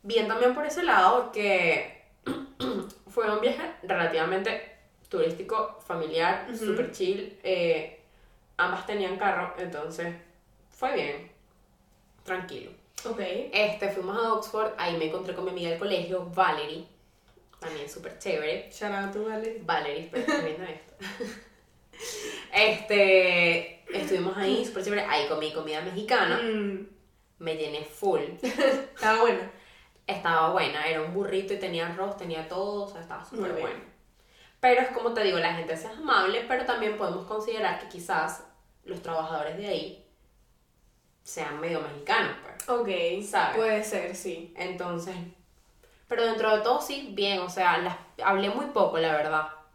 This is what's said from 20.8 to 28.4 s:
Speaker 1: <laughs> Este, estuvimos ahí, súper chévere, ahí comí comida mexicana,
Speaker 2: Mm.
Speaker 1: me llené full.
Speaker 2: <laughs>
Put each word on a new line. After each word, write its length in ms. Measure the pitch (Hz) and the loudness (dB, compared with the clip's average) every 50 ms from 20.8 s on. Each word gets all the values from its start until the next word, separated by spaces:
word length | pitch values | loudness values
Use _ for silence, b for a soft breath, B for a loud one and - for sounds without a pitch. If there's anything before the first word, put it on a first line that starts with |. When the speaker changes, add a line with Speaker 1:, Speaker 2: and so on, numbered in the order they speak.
| - - - - | -16 -20 -18 -14
Speaker 1:
<laughs> 500 | 196 196 - - - 202 - - - - _ _ _ _ _ _ _ _ B B 453 B B 415 B B B B B B - | -14 -14 -8 -8 -8 -10 -10 -14 -18 -20 _ _ _ _ _ _ _ _ B B -12 B B -8 B B B B B B 4
Este, 1300 | 202 214 214 214 - - - 208 202 196 190 190 185 185 180 180 175 175 170 170 170 - - - - - - - | 4 4 4 4 0 -2 2 6 6 8 8 8 8 8 6 6 6 6 6 4 2 0 -6 -12 -18 -12 -6 -4
estuvimos 400 | 196 - - 196 180 170 180 185 | -4 0 0 0 2 2 -2 -2
ahí, 280 | 202 196 190 208 - - | 0 2 2 2 2 0
súper 180 | - - 190 180 | -2 -4 -4 -2
chévere, 180 | 208 202 208 - | 0 0 0 0
ahí 240 | - 147 151 143 | 2 2 2 2
comí 240 | - 160 156 156 151 - | 0 0 0 -2 -2 -4
comida 280 | 160 151 151 151 156 | -4 -4 -4 -4 -4
mexicana, 580 | 170 185 180 202 208 - - 466 381 - - 240 | -4 -4 -6 -6 0 2 4 4 4 2 2 0
Speaker 2:
Mm. 460 | 233 226 214 214 202 202 196 190 208 - - _ _ _ _ _ _ _ _ _ | 0 0 0 0 0 -2 -4 -6 -8 -12 -18 _ _ _ _ _ _ _ _ _
Speaker 1:
me 160 | 165 165 160 | -4 -4 -2
llené 280 | 160 151 151 147 151 151 | -2 -4 -4 -4 -8 -8
full. 360 | - - - 208 196 170 147 143 175 | -10 -10 -2 0 2 2 2 0 -2
Speaker 2:
<laughs> 100 | 175 - | -6 -4